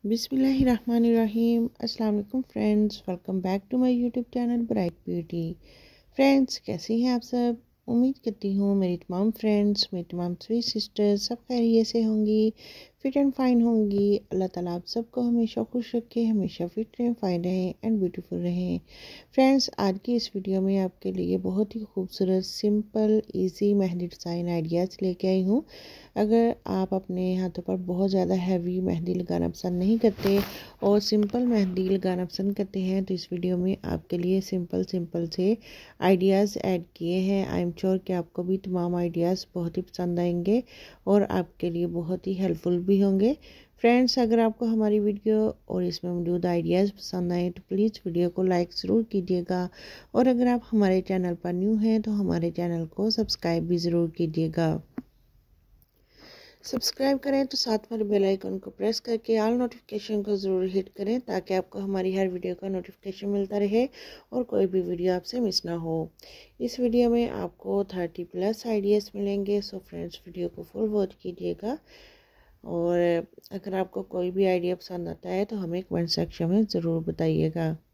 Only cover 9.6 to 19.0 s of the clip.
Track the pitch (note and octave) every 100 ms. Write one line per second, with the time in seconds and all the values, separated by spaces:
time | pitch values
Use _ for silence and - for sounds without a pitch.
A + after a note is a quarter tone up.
9.6 | G#3 G3+ - F#3 E3+ F3 F3 F3 - A#3
10.6 | A3+ G#3+ - - G#3 G3+ - A#3+ _ B3
11.6 | A#3 A3+ A3 A#3 A3 G#3+ G#3+ G#3+ A3 -
12.6 | - - - _ C4+ C#4 C#4 C4 B3+ A#3+
13.6 | A#3 A3+ G#3 G3+ G3+ G3+ - F#3 F#3+ F3+
14.6 | F3 F3 - A#3 A#3 - A#3+ A#3 A3+ -
15.6 | A3+ B3 A3+ A#3+ A#3 A#3 A3+ G#3+ F#3 -
16.6 | F3 - A3+ - A#3+ A#3 F#3+ F3 F3+ F#3
17.6 | F#3 - A3+ G#3+ F#3 F3+ - F3 F3 F3
18.6 | F3+ F3 - -